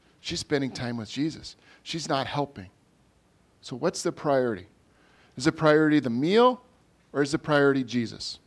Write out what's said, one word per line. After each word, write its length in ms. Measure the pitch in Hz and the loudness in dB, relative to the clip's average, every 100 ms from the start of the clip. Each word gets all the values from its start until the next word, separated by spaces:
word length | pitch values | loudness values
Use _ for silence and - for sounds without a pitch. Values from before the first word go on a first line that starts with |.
| _ _ | _ _
She's 200 | - 170 | -10 -8
spending 300 | - 143 135 | -2 -2 -2
time 260 | - 123 120 | -6 -8 -8
with 140 | 104 | -8
Jesus. 460 | 127 156 - - - _ - | -4 -4 -6 -14 -20 _ -18
She's 260 | - 165 147 | -12 -8 -4
not 180 | 135 - | -4 -2
helping. 440 | 143 139 110 92 _ _ _ _ _ _ _ _ _ | -4 -6 -8 -18 _ _ _ _ _ _ _ _ _
So 160 | - 123 | -14 -4
what's 260 | 135 - | -4 -2
the 100 | 175 | -4
priority? 540 | 160 156 135 123 95 87 _ _ _ _ _ _ - | -2 0 2 2 -2 -10 _ _ _ _ _ _ -4
Is 80 | |
the 80 | 139 | -2
priority 480 | 156 156 151 156 151 | 2 6 6 6 4
the 100 | 123 | 2
meal, 520 | 117 156 214 254 247 _ _ _ _ _ | 0 2 4 4 2 _ _ _ _ _
or 100 | 139 | -2
is 100 | 143 | -2
the 60 | 156 | -2
priority 460 | - 147 143 139 | 0 4 4 2
Jesus? 540 | 120 120 110 104 - - | 0 -4 -4 -8 -12 -14